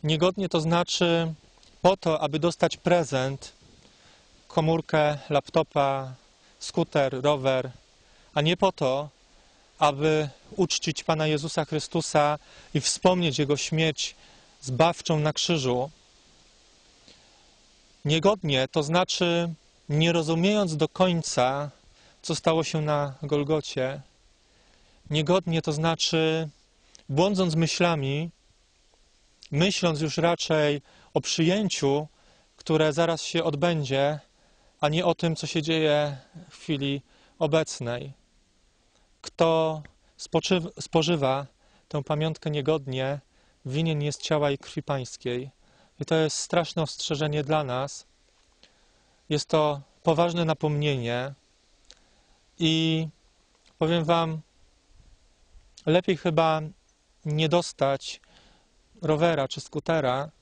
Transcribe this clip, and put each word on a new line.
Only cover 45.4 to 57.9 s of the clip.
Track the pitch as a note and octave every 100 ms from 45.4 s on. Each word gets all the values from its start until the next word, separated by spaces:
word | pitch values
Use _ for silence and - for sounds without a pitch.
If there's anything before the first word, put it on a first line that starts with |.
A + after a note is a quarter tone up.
| C3+ _ _ _ _ _
I |
to | C#3+
jest | D#3+ D#3 -
straszne | - E3+ D#3+ -
ostrzeżenie | D#3 - - D3 D3+ D3
dla | C#3+ D#3
nas. | C#3+ B2+ C#3 - - _ _ _ _ _ _ _ _ _ _ _ _
Jest | D3+ -
to | D#3+ D3+ C#3+ C3+ _
poważne | - D#3 E3+ E3+
napomnienie | E3 D#3+ D#3 D3 D3 C3+ A#2 A#2+ C3 C#3 _ _ _ _ _ - _ _ _ _ _ _
i | E3 D#3+ D#3+ D#3+ D#3+ - _ _ _ _ _ _
powiem | D#3+ E3+
wam, | D#3+ E3+ E3 D#3+ - _ _ _ _ _ - _ _ _ _ - _ - -
lepiej | E3+ F#3 F3
chyba | F3 D#3+ D#3+ D#3 D#3 - _ _ _ _
nie | D3+ D3+ D#3+
dostać | F3 E3+ - C#3